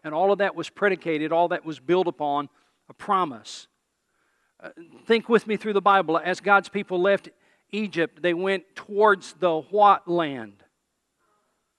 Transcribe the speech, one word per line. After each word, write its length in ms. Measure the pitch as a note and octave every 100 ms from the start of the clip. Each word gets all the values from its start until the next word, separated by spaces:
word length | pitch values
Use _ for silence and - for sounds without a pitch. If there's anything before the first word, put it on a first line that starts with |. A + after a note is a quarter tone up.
And 100 | D#3
all 200 | D3+ G3
of 60 | G3
that 140 | G3
was 160 | D#3+ D#3+
predicated, 600 | - G3+ F#3 E3+ D3+ D#3
all 160 | E3 F3
that 160 | F3
was 160 | D#3+ C#3
built 280 | C3 F3+ F3
upon 420 | - D3 C#3+ C#3+ _ _ _ _
a 40 |
promise. 760 | - - F#3+ E3+ A#2 G#2 - - _ _ _ _ _ _ _ _ _
Uh, 120 | - - E3+ - -
think 240 | A3+ -
with 180 | A3+ -
me 80 | G3+
through 160 | G#3+
the 100 | G3+
Bible. 360 | G3 G3 D#3+ D#3+
As 240 | E3 F#3
God's 260 | G3+ G3+ F#3+
people 320 | G3+ G3 F3+
left 300 | F#3 G3 - _ _ _ -
Egypt, 520 | G3+ G#3+ D#3+ D#3 -
they 120 | F3
went 420 | E3+ F#3+ F#3+ - -
towards 560 | - G#3 G#3+ G3 - -
the 260 | F3+ D#3+
what 480 | - G3+ G3+ G3 -
land? 560 | F3 D#3 C3+ G#2 G2 _ _ _ _ _ _ _ _ _ _ _